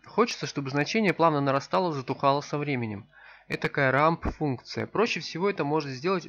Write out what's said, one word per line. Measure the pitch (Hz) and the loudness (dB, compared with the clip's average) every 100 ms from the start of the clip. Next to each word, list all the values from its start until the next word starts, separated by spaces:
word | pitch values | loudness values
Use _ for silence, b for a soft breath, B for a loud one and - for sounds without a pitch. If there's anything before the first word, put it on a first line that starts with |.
| - | -6
Хочется, | - 240 - 147 | 0 0 0 -8
чтобы | - 135 | -6 -2
значение | 143 143 220 202 | -2 0 2 2
плавно | 156 165 147 | 4 4 4
нарастало, | 139 135 - 180 180 | 2 0 0 0 0
затухало | 143 127 123 139 143 | -2 -4 0 2 2
со | 143 147 | -2 -6
временем. | 143 131 113 104 - B B B B | -2 -2 -2 -6 -10 B B B B
Этакая | 151 160 - 135 | -6 -4 0 2
рамп-функция. | 131 156 165 - - 151 123 - - 110 | 4 4 2 -2 -2 -2 -2 -6 -6 -4
Проще | - 233 180 | 0 0 0
всего | - 160 196 | -6 -2 -2
это | 196 | 0
можно | 143 156 147 | 0 0 -2
сделать | 127 165 190 | -4 -2 -2